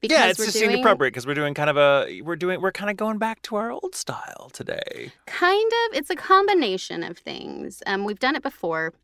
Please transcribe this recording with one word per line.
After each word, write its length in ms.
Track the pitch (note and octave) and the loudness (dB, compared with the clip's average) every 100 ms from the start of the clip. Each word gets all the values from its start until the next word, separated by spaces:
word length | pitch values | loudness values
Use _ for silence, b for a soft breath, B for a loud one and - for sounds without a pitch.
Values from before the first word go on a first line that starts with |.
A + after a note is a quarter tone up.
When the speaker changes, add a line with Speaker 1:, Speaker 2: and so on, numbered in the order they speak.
| A3 | 4
Speaker 1:
Yeah, 160 | D#4 G3+ | 4 4
Speaker 2:
because 20 | |
Speaker 1:
it's 80 | F#3 | 4
Speaker 2:
we're 60 | G#3+ | 0
Speaker 1:
just 120 | G#3+ | 2
seemed 120 | G#3+ | 2
Speaker 2:
doing 120 | B3 | 4
Speaker 1:
appropriate 300 | B3 F#3+ C3+ | 4 4 2
'cause 120 | C3 B2 | -2 -4
we're 60 | C#3+ | -2
doing 180 | D3 | -2
kind 160 | C#3+ D3 | 0 0
of 80 | C#3+ | 6
a, 440 | C#3+ C#3 B2+ F2+ | 6 6 2 -6
we're 140 | C#3+ E3 | -8 -4
doing, 260 | F3+ F#3 | -2 0
we're 100 | F#3 | -2
kinda 220 | - G3+ | -2 -6
going 240 | G3+ G#3+ G#3+ | -4 -4 -2
back 240 | A3 A3 | -4 -6
to 120 | - G#3 | -6 -4
our 160 | A3+ | -4
old 240 | A#3+ F#4 F#4 | -6 -8 -10
style 540 | - - - - - | -8 -10 -10 -16 -18
today. 580 | - - - - - - - - | -16 -8 -8 -8 -10 -14 -16 -12
Speaker 2:
Kind 460 | - F4 G4+ A4 A#4 A#4 | 0 2 4 2 2 0
of. 80 | G#4+ | -2
It's 120 | C#4+ | -4
a 60 | E4+ | -6
combination 880 | - F#4+ G4+ G4 B3 F#3 - E3+ | 4 4 6 4 2 -2 -6 -8
of 140 | E3 F3 | -10 -12
things. 640 | - - - C#2+ - G3 - | -14 -12 -12 -10 -12 -8 -4
Um, 180 | G3 | -2
we've 160 | G3+ G#3 | -4 -2
done 160 | B3+ D4 | -2 -2
it 80 | |
before 500 | C#4 - F3 D#3+ D#3+ - | -6 -6 -4 -2 -4 -8